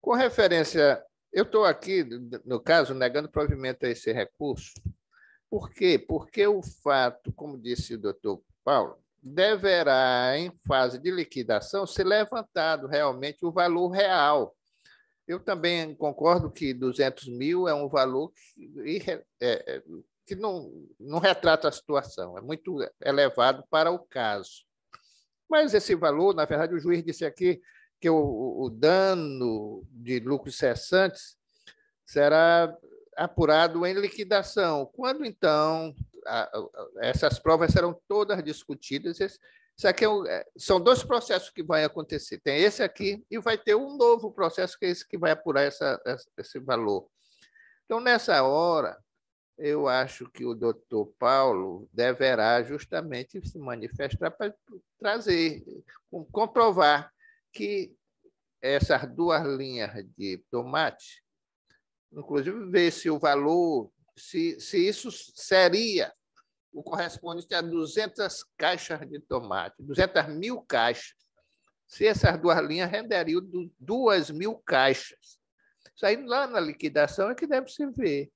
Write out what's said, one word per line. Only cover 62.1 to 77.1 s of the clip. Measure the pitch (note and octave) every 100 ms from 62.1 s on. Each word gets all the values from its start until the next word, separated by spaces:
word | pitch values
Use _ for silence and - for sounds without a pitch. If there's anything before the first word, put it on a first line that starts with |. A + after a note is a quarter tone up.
inclusive | - - C#3+ C#3 G#3+ G3
ver | F#3 E3+
se | D#3+ E3
o | D3+
valor, | D#3 C#3+ C#3+ E3+ F3 C#3+ G#2 _ _ -
se, | - - E3 -
se | - G3+ F#3
isso | G#3 B3
seria | - - - - F#3+ F3+ F#3+ A3+ F#3 A2 - _ _ _ _ _
o | -
correspondente | - E3 F3 - F3 E3+ E3+
a | F3
duzentas | E3+ E3 D#3+ G#3+ G#3+ - G3 - - _
caixas | D3+ - - D#3 C#3+
de | D3
tomate, | - C3 A2+ F#2+ E2+ _
duzentas | C#3 C#3+ F#3 F3 D3
mil | D3+ G#3 B3
caixas, | _ B2+ A#2 A#2 - _ _ _ _ _ _ _ _
se | - G#3
essas | G#3 G3+ E3
duas | E3+ D#3+
linhas | D3 D#3+ F3
renderiam | G3+ A3+ G3+ D#3+ E3+
du-, | F#3+ F3+ E3+ _
duas | C3 A#3 A#3+ G3 D3+
mil | D3+ G3+ A3 -
caixas. | C#3+ C3+ C3 - - _ _ _ _ _ _ _ _
Isso |
aí | G3+ A3+
lá | C4 B3 C4+
na | A3+
liquidação | D#3 D3+ D#3 C#3+ D3